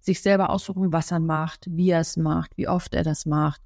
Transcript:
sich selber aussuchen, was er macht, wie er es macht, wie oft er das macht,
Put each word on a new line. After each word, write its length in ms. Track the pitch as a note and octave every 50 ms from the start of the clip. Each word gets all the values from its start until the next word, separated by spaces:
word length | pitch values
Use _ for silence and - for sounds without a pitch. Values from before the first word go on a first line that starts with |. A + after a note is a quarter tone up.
sich 200 | - - F#3 -
selber 280 | - G3 G3 F#3+ F#3+ -
aussuchen, 420 | - F#3+ - - F#3 F#3 F#3+ F3+
was 200 | D#3+ E3 D#3 -
er 100 | F3 E3
macht, 440 | D#3+ D#3+ D#3 D#3 D#3+ D#3+ - - - F#3
wie 220 | E3 E3 F3+ F#3
er 100 | E3+ E3
es 160 | D#3+ - - E3+
macht, 400 | D#3+ D#3 - E3 D#3 - - -
wie 100 | - -
oft 260 | F3+ F3 - - -
er 100 | - D#3+
das 220 | D#3+ D3+ - -
macht, 360 | D#3+ D3+ D3+ D3+ D3+ - - -